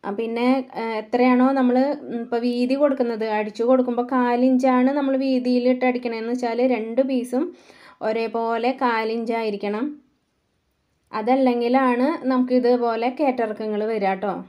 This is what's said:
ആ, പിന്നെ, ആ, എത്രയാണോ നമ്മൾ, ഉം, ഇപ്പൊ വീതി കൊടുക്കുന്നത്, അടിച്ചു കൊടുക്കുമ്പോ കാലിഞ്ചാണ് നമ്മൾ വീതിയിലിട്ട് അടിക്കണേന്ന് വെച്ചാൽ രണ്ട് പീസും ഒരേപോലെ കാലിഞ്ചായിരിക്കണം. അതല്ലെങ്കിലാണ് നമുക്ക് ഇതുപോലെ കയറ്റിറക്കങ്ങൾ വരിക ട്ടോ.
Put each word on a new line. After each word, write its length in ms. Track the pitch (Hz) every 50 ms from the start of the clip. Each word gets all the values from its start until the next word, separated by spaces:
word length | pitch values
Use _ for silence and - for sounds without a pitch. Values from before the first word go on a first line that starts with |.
| -
ആ, 60 | 202
പിന്നെ, 380 | 202 202 233 226 226 233 240 247 262 269 254 - -
ആ, 60 | -
എത്രയാണോ 720 | 226 226 226 214 214 220 - 247 247 254 254 247 254 262 269
നമ്മൾ, 240 | 269 254 247 240 254 262 285 294 294
ഉം, 200 | - - - 240
ഇപ്പൊ 180 | 233 247 240 233
വീതി 360 | 233 247 240 240 247 247 262
കൊടുക്കുന്നത്, 500 | 277 294 285 269 262 247 233 233 214 220
അടിച്ചു 380 | 220 214 214 214 214 208 - 226
കൊടുക്കുമ്പോ 400 | 240 262 262 254 247 240 233 247 247 269
കാലിഞ്ചാണ് 760 | 254 247 247 240 240 254 262 262 254 254 262 254 254 254 262
നമ്മൾ 260 | 285 294 277 269 269
വീതിയിലിട്ട് 680 | 262 269 269 262 254 247 247 247 247 240 254 254 247 254
അടിക്കണേന്ന് 480 | 254 254 247 247 240 226 226 220 233 240
വെച്ചാൽ 300 | 254 247 233 226 233 247
രണ്ട് 340 | 262 247 226 220 226 233 240 269
പീസും 420 | 262 269 254 226 247 - 254 320 349 - - - - - - - - - _ -
ഒരേപോലെ 760 | 220 220 226 226 220 220 233 226 226 233 226 226 247 262 262
കാലിഞ്ചായിരിക്കണം. 1200 | 269 247 233 226 226 220 220 233 226 220 240 226 226 220 202 202 208 202 208 214 247 302 294 - _ _ _ _ _ _ _ _ _ _ _ _ _ _ _ _ _ _ _ _ _ _ -
അതല്ലെങ്കിലാണ് 1120 | 220 214 226 254 269 269 254 240 240 240 233 247 269 269 254 247 240 254 285 330 - -
നമുക്ക് 280 | 254 262 254 247 254 254
ഇതുപോലെ 640 | 254 233 240 247 240 240 233 226 220 226 254 254 -
കയറ്റിറക്കങ്ങൾ 640 | 311 277 254 254 233 214 214 208 220 214 214 208 214
വരിക 300 | 220 226 214 196 190 190
ട്ടോ. 200 | 190 208 202 175 175 185